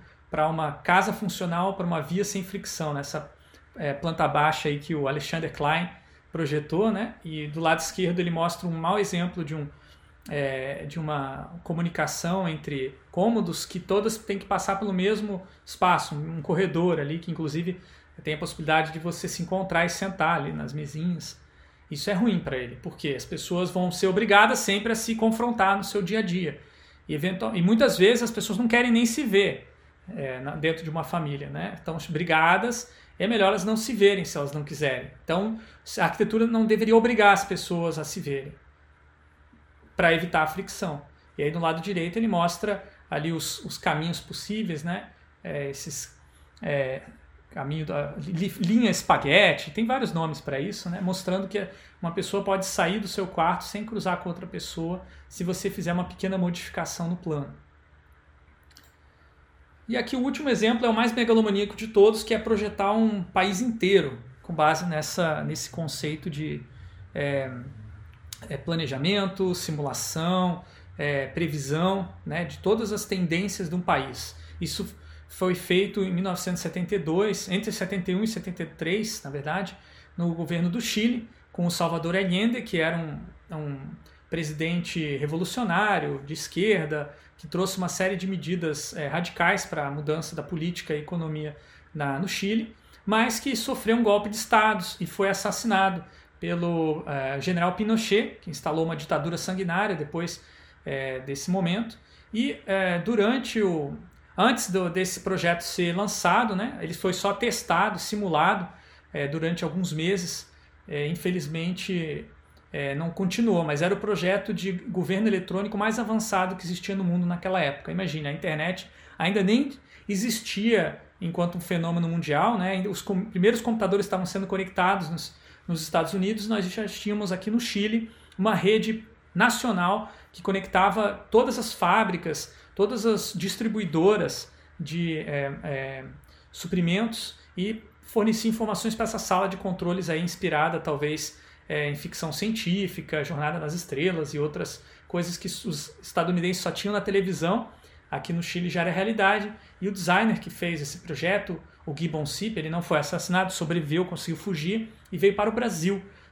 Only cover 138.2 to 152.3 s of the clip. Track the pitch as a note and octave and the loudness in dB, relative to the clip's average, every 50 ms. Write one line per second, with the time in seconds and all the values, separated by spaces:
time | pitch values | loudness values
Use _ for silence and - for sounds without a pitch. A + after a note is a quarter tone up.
138.2 | G#3 A3+ A3 - - A3+ A3 - A3 G#3+ G3 - - A3 A3 - A3+ - - F#3 | 4 4 4 2 2 0 0 0 0 -2 -2 -2 -2 -2 -2 -2 -2 -2 -4 -4
139.2 | - - F#3+ F#3 G3 F#3+ F#3+ F#3 - F#3+ E3+ - E3+ F3 F3+ F#3+ F3 E3 D#3 D#3+ | 0 2 2 2 2 0 -2 -4 -4 -4 -4 -2 -2 -2 -2 -2 -2 -2 -2 -2
140.2 | F3 E3+ - - F#3+ E3 D#3 D3 D#3 E3 E3+ D#3+ E3 D#3+ D3 C#3 D3 D3+ D#3 D3+ | -2 -4 -4 -2 -2 0 2 4 4 2 2 0 -2 -2 -2 0 0 -2 -2 -2
141.2 | - - - - - - - - _ - D#3 D3 D3 D3 C#3+ D3 - E3+ - - | -6 -8 -12 -16 -20 -20 -20 -16 _ -4 -2 -2 -2 -2 -4 -6 -8 -10 -8 -6
142.2 | E3+ D#3 C#3+ - G3+ A3 A3 A3 - F3 F3+ G3+ F#3+ F3+ - F3 D#3+ - D#3+ D3+ | -6 -6 -4 -2 -2 -2 -2 -2 0 0 0 2 0 -2 -4 -8 -8 -4 -2 -2
143.2 | C#3 D3 D#3+ C#3+ D3+ D3+ E3+ E3 D#3 D3 E3+ F3 - - C#3 C#3 E3 F#3+ F3 D#3+ | -2 -2 -2 -2 -2 -2 -2 -4 -4 -4 -6 -6 -6 -6 -2 0 0 0 0 0
144.2 | D3 D3 D3+ D3 D3 D3+ - F3 - - - - - - - - - - - F3 | -4 -4 -2 -2 -2 -2 -2 -4 -6 -6 -8 -12 -18 -20 -20 -20 -12 -6 -4 -4
145.2 | E3+ F3 - - - F#3 - - - G3+ D3 - - - - - - - - F3 | -2 -4 -4 -6 -8 -8 -8 -6 -6 -6 -6 -6 -8 -12 -16 -18 -12 -4 0 0
146.2 | E3 F3+ F3+ F3 E3+ F3+ F3+ - - E3+ - - - G3+ G#3 G3+ G3+ G#3 F#3+ G3 | 2 2 2 2 2 0 0 -2 -2 -4 -4 -2 -2 -2 -2 -2 0 2 2 2
147.2 | F#3 F#3+ E3+ C#3+ E3 F3 G#3 A#3+ A3+ - - - - - - - - - D#3 C#3 | 2 2 0 0 2 2 2 0 -2 -4 -12 -20 -20 -20 -20 -20 -12 -8 -8 -6
148.2 | - - E3+ E3+ E3+ - - F3 F3 F3 D#3+ F3 E3+ F3+ D#3+ F#3 G3 A3+ A3 G#3+ | -4 -4 -4 -4 -4 -4 -4 -4 -2 -2 0 0 0 0 2 2 0 0 2 4
149.2 | F#3+ G3 G#3+ G#3 G3+ G#3+ - - - - - - F#3 G3+ G3 F#3+ D#3+ F3 F3+ G3+ | 4 4 4 4 0 -4 -8 -12 -18 -20 -10 -6 -4 -4 -4 -2 2 4 4 6
150.2 | A3+ A3 F3+ - - - - - F3 E3+ E3+ D3 C#3+ - - - - E3+ D3+ - | 6 4 2 0 -2 -8 -8 -4 -4 -4 -2 -4 -6 -8 -10 -10 -10 -8 -6 -2
151.2 | E3 F3+ G3+ G3 G3 - E3 - - - - - - D#3+ C#3+ C#3+ E3+ D#3 D#3 D#3 | 0 0 0 0 -2 -4 -8 -8 -10 -16 -20 -14 -10 -10 -6 -4 -4 -2 -2 -2
152.2 | D3 C#3+ | -4 -4